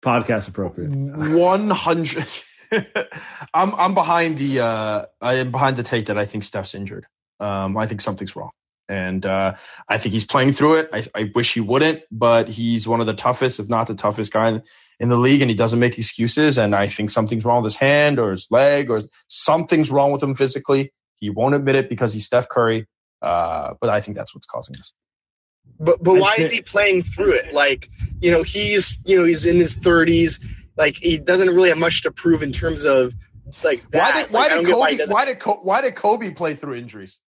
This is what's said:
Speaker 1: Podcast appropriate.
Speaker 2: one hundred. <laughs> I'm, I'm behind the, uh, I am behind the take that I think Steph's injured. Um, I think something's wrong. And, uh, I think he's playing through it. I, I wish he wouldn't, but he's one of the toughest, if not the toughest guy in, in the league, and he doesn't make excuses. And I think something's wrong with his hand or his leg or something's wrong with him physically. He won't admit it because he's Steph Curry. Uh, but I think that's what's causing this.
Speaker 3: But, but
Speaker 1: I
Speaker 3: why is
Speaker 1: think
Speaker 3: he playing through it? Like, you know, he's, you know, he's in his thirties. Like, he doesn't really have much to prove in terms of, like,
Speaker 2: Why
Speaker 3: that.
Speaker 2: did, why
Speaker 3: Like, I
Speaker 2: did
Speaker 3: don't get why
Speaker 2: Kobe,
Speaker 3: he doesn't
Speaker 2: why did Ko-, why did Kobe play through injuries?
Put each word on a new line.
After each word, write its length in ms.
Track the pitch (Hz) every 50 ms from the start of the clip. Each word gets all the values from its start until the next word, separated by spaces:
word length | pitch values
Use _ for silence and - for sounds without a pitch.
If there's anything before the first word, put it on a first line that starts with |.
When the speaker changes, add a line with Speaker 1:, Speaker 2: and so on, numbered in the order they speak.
| -
Speaker 1:
Podcast 440 | 143 120 120 113 - 117 107 95 -
appropriate. 420 | - - 98 87 - - 87 151
Speaker 2:
one 800 | 139 135 139 139 139 156 151 151 156 170 175 180 190 202 214 208
hundred. 560 | 190 151 - 165 170 170 165 151 - 156 151 - - - - _
<laughs> 200 | _ _ - _ 220 220 - - _ 208 - - - 160 - - - - 147 - -
I'm, 200 | 160 185 196 -
I'm 200 | - 175 196 196
behind 440 | 180 165 156 170 170 170 165 160 139
the, 220 | 139 139 135 131
uh, 460 | 120 113 113 110 107 107 107 104 - - _ _
I 140 | - 120 131
am 140 | 131 127 127
behind 260 | 120 131 143 135 131
the 60 | 123
take 240 | 117 - - 117 107
that 120 | - 104 104
I 60 | 104
think 180 | 104 - 110 101
Steph's 300 | - - 104 95 - -
injured. 320 | 98 101 98 104 - - _ _ _ _ _ _ _
Um, 380 | 104 104 101 98 95 95 98
I 100 | 110 107
think 140 | 107 110 98
something's 360 | - 110 101 92 101 95 -
wrong. 140 | - 98 - - _ _ _ _ _ _ -
And, 360 | 98 98 92 92 92 95 90
uh, 300 | 98 95 95 98 95 92 - - - - - - -
I 100 | 104 110
think 140 | - 117
he's 120 | 95 113 104
playing 280 | - - 139 127 135
through 220 | 139 - 143 151 160
it. 160 | 156 156 156
I, 140 | - 107 - - _
I 160 | 104 110 104 98
wish 200 | 123 120 - -
he 60 | 117
wouldn't, 420 | 110 98 120 135 151 156 160 160 - _
but 380 | 107 110 117 117 117 117 110 -
he's 380 | 117 117 117 117 117 113 110 113
one 120 | 117 117
of 60 | 117
the 80 | 110 107
toughest, 460 | - - 120 123 - 135 127 123 -
if 80 | 104 98
not 180 | 117 113 113
the 80 | 113 107
toughest 380 | 98 - 104 101 104 107 101
guy 160 | - 110 110 113
in, 120 | 110 110 110 _ - _ _ _ _ _
in 100 | - 120
the 80 | 123
league, 240 | 120 123 131 139 143
and 80 | 135 123
he 60 | 110
doesn't 220 | 98 117 113 117 120
make 180 | 123 123 117
excuses. 640 | - 113 - - - 113 117 - 151 151 151 135 123
And 160 | 110 104 101
I 140 | 98 101 101
think 220 | - - 104 101
something's 340 | - 117 110 107 120 113 107
wrong 180 | 120 120 123
with 100 | 107 107
his 60 | 101 -
hand 380 | 135 135 143 147 147 147 143 131
or 140 | 117 104
his 160 | 95 90 - _
leg 400 | 113 123 135 143 143 143 139 123
or 100 | 120 107 104 - _ _ _ _
something's 640 | - - - - 151 165 165 - 180 160 156 123
wrong 220 | 135 139 139 139
with 100 | 143 139
him 120 | 147 139 135
physically. 580 | 127 139 131 135 139 - - 139 135 139 135 _ _ _ _ _
He 140 | _ 104 104
won't 240 | 101 107 117 135 143
admit 220 | 143 135 135 135
it 120 | 135 131 131
because 240 | 123 107 123 113
he's 120 | 107 107 104
Steph 240 | - - 123 123 -
Curry. 380 | - 127 117 113 110 110 113 _ _ _ _ _ _ _
Uh, 520 | - 76 87 87 85 82 82 80 73 - - -
but 100 | - 117
I 100 | 104 104
think 160 | 104 - 101
that's 180 | 95 - - -
what's 120 | - -
causing 280 | _ - 58 - - 65
this. 160 | 67 69 - _ _ _ _ _ _ _ _ _ _ _ _ _ _ _ _ _ _
Speaker 3:
But, 240 | 156 165 170 -
but 140 | 170 175 185
Speaker 1:
I 40 | 185
Speaker 3:
why 140 | 190 196 214
is 140 | - 160 160
Speaker 1:
think 20 | 240 220 180
Speaker 3:
he 40 | -
playing 320 | - 202 208 202 190 180 170
through 280 | - - - 196 202
it? 200 | 165 120 - - 143
Like, 340 | 143 143 139 135 127 - - - - - - - -
you 100 | - 175
know, 120 | 175 190
he's, 560 | - - - 202 208 208 208 202 185 - - - -
you 140 | - 190 185
know, 60 | 175
he's 200 | 165 170 156 143
in 140 | 170 175 175
his 160 | 170 156 -
thirties. 680 | - - 180 170 165 160 165 170 165 170 160 151 - - - - - - - _
Like, 200 | - 156 147 143
he 220 | - 160 170 165 156
doesn't 300 | - 170 180 185 190 185
really 200 | 170 180 185 180
have 100 | 160 160
much 240 | 165 170 160 -
to 80 | - 233
prove 320 | - - - 170 165 156
in 80 | 151 143
terms 320 | 131 - - 165 160 147 147
of, 300 | 147 139 131 127 123 123 - - _ _ - - - - -
like, 200 | - 160 139 120 - -
Speaker 2:
Why 80 | - 156
Speaker 3:
that. 260 | 165 - - - -
Speaker 2:
did, 60 | -
why 80 | 208 233
Speaker 3:
Like, 100 | 277 302
I 40 | 311
Speaker 2:
did 0 |
Speaker 3:
don't 100 | - 170
get 140 | 180 - -
why 80 | -
Speaker 2:
Kobe, 60 | 311
Speaker 3:
he 60 | 285 233
doesn't 160 | 151 - 202
Speaker 2:
why 100 | 220 269
did 120 | 277 247 -
Ko-, 200 | - 214 208 202
why 180 | 180 185 196 240
did 140 | 269 254 185
Kobe 340 | - - 208 226 233 226 196
play 240 | 151 - 175 160 147
through 180 | 143 - 143 131
injuries? 460 | 120 120 120 110 104 95 98 - _ _